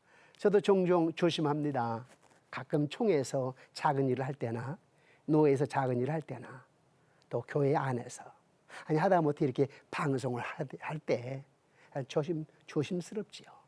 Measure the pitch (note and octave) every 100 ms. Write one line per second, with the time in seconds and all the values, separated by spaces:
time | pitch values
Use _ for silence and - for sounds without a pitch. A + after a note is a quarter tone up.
0 | _ _ - - G#3 G3+ G3+ G3 F3 F3+
1 | E3 - F3 F3 D3+ D3+ D3 C3 A#2 A#2
2 | B2+ - _ _ _ - B2+ D3+ C#3+ -
3 | A3+ D3+ B2 C#3 B2+ - - - D#3 C3+
4 | C3+ B2+ C3+ C3 A#2 A2+ A2+ G3 _ _
5 | _ _ - D#3 D3+ C3+ C#3+ C3+ C3 B2
6 | B2+ D#3+ - A#2+ - C3 - _ _ _
7 | _ _ _ B2 - D3+ C#3 D3+ C#3 A#2+
8 | - - - - _ _ _ - - D#3
9 | F#3 F3+ D3+ C#3+ C#3+ B2 C3+ - _ -
10 | D3+ C3 B2+ A#2+ - - C#3 - - D#3
11 | - A#2 A#2+ C3+ - _ _ _ _ C#3+
12 | C3 D#3+ D3 D#3 D3+ _ - D#3 C3+ F3
13 | - G#3+ - - - -